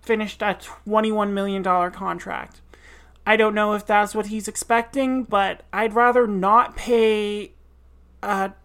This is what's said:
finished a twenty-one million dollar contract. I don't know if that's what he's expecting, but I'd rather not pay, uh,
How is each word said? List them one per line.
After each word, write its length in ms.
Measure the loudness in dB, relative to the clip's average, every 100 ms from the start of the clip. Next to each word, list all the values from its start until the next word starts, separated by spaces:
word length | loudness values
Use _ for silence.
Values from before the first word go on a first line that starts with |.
finished 400 | -4 -2 -4 -4
a 160 | -4 -4
twenty-one 720 | -10 -16 -2 0 2 0 -2
million 300 | -2 -2 -2
dollar 300 | 0 0 0
contract. 680 | -4 -8 -8 -8 -10 -10 -18 -20 -20 -20 -20 -20 -6 2
I 100 | 4
don't 180 | 4
know 200 | 2 0
if 120 | -2 0
that's 280 | 0 2
what 120 | -2 -6
he's 220 | -8 -8
expecting, 760 | -10 -2 -2 0 -2 -2 -2
but 380 | -2 0 0 -4 -8
I'd 180 | -4 0
rather 340 | 4 4 4 2
not 480 | 0 4 4 4
pay, 800 | -4 0 2 4 2 -2 -6 -10 -16 _ _ -20 -20 _ -12
uh, 260 | -4 -4 -4 -8